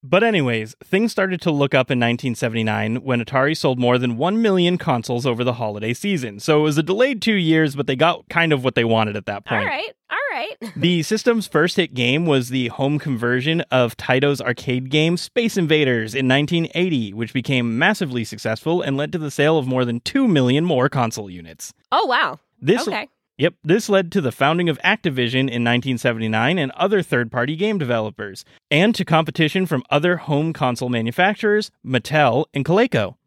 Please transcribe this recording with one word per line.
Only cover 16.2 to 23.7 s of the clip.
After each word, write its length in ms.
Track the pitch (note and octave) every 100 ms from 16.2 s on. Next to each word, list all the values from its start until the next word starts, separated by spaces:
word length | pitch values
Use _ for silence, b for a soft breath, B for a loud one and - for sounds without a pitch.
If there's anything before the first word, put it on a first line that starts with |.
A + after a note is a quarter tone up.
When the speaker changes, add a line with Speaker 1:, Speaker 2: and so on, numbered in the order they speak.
| C3
Speaker 1:
nineteen 400 | C3+ D3 E3+ E3 D#3+
eighty, 360 | F3+ D3 G#2+
which 200 | G2+ A#2
became 440 | C3 A#2 C3+ A#2 A2+
massively 460 | F3 G#3+ E3 B2
successful 600 | A2 G#2+ B2 A2 D#3+ F3
and 140 | C#3+ C3+
led 140 | D3
to 60 | F3+
the 120 | D3+
sale 280 | - D3 D#3+
of 80 | C3
more 180 | B2+
than 140 | B2 A#2
two 280 | - - C4
million 360 | D#3+ B2+ C3+
more 240 | F3 C#3 A#2+
console 420 | C#3+ A#2 A2+ G2+
units. 420 | F2+ E2 E2 - _ _
Speaker 2:
Oh, 160 | D#4 A4
wow. 320 | B3 - - _ _
Speaker 1:
This 260 | C3 A3+ D#4+
Speaker 2:
Okay. 220 | A3 - _ _ _
Speaker 1:
Yep, 140 | D#3 -
this 280 | D3+